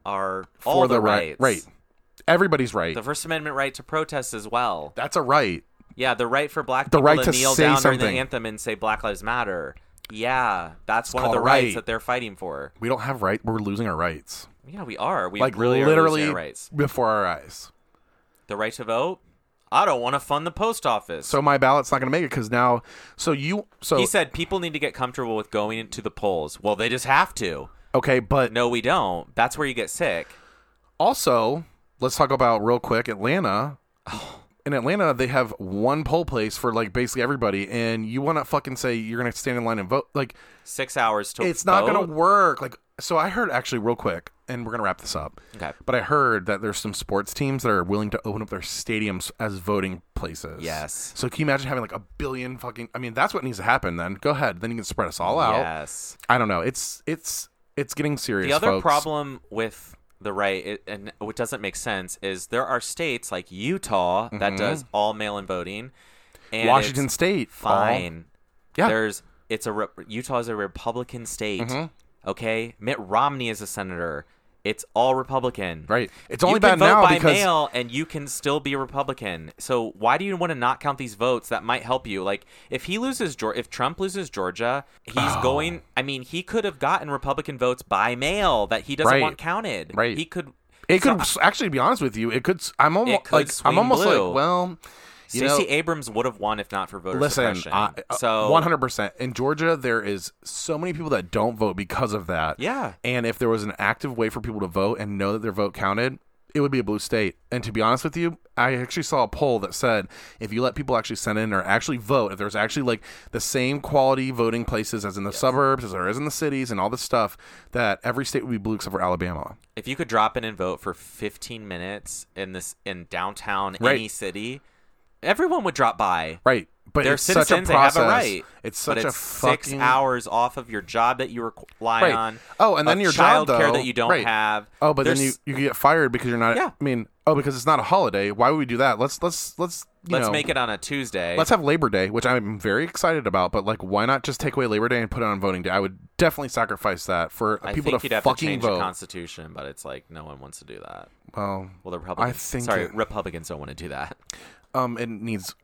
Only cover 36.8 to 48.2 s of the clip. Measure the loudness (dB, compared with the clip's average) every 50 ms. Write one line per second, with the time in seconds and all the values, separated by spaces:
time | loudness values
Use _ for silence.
36.8 | -2 0 0 -2 -2 -2 0 -2 -2 -2 0 0 0 0 0 0 -2 -2 -2 -2
37.8 | 0 0 -2 -2 -4 -4 -4 -2 -2 0 0 0 -2 0 -2 -2 -2 -4 -8 -4
38.8 | -2 -2 -2 -2 -4 -6 -4 -4 -4 -4 -4 -4 -4 -4 -2 -2 0 -2 -2 -2
39.8 | -2 -2 -2 -2 -2 _ -4 -4 -4 -4 -8 -20 -20 -20 -20 _ _ -14 -8 -8
40.8 | -6 -4 0 0 2 2 2 0 -2 -4 -4 -2 -2 -2 -2 0 2 4 4 4
41.8 | 4 4 2 2 0 -2 0 2 4 6 6 6 6 4 2 0 -6 -10 -10 -14
42.8 | _ _ _ -12 -6 0 0 2 2 0 0 -2 -2 0 0 -2 -2 -2 -4 -2
43.8 | 0 0 -2 0 -2 -4 -4 -4 -8 -16 _ _ _ -10 -8 -8 -6 -6 -4 -2
44.8 | 0 0 -2 -2 -6 -8 -6 -6 -6 -8 -12 -16 -20 -20 -14 -10 -10 -10 -10 -8
45.8 | -4 -2 0 0 0 2 2 4 4 4 2 2 0 -2 -2 -2 -2 -4 -4 -4
46.8 | -6 -6 -8 -8 -6 -2 -2 -2 -2 -2 -4 -2 -2 -2 -2 0 0 2 2 2
47.8 | 2 0 0 0 0 -2 -4 -4